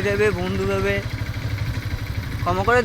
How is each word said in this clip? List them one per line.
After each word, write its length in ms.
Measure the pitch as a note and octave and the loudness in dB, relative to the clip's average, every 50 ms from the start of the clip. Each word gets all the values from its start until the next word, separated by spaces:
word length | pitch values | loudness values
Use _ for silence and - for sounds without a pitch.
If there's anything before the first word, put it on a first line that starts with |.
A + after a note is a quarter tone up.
| F#3+ | 4
ভেবে, 220 | G3+ G3+ G3+ G#3 G#3+ F#3+ F3+ | 2 2 4 4 2 2 2
বন্ধু 240 | F3+ F#3 G3 F#3+ F#3+ G3 | 0 -2 0 0 0 0
ভেবে 240 | G3 G3 G3 G3 G3+ G3+ G3+ - - - - - - - - - - - - - - - - - - - - - - - - - - - | 0 2 2 0 0 0 -2 -4 -4 -4 -4 -4 -4 -4 -4 -4 -4 -2 -2 -2 -2 -4 -4 -4 -4 -4 -4 -4 -4 -4 -4 -4 -4 -2
ক্ষমা 220 | - F3 F3 F#3 G3 | 0 0 2 2 4
করে 140 | A3+ A#3+ B3 | 4 4 4